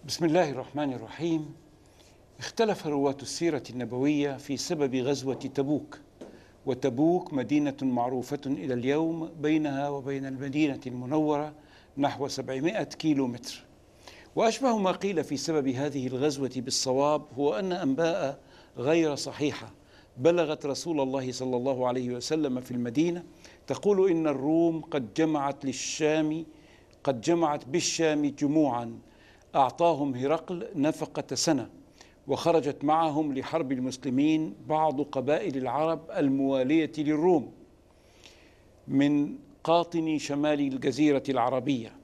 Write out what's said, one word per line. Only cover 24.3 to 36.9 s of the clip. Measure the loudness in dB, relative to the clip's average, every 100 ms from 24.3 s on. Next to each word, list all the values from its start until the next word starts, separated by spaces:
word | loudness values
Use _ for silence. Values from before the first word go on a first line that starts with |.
| 0 2 4 4 0
قد | -4 -4 -4
جمعت | 0 2 2 0 -2
للشام، | -6 -6 -6 0 2 4 2 -2 -8 -16 -20 -20 -20 -4
قد | -2 0
جمعت | 2 2 2 0
بالشام | -2 -2 0 2 2 2 0
جموعا | 0 2 4 4 0 -6 -12 -18 -20 -20 -20 -4
أعطاهم | 2 2 4 2 4 0
هرقل | 0 0 0 -2 -8 -6
نفقة | 0 0 0 -6 -6 -6
سنة، | -2 2 2 -2 -14 -20 -20 -20 -18 -4
وخرجت | 0 4 4 2 -2
معهم | 2 4 2 0 -2
لحرب | -2 -2 -2 -2
المسلمين | -2 -4 -4 -2 2 4 4 0 -8 -2
بعض | 2 2 0
قبائل | -2 -2 0 0 0 -4
العرب | -2 0 0 -2 -4 0
الموالية | 2 2 2 2 4 2 2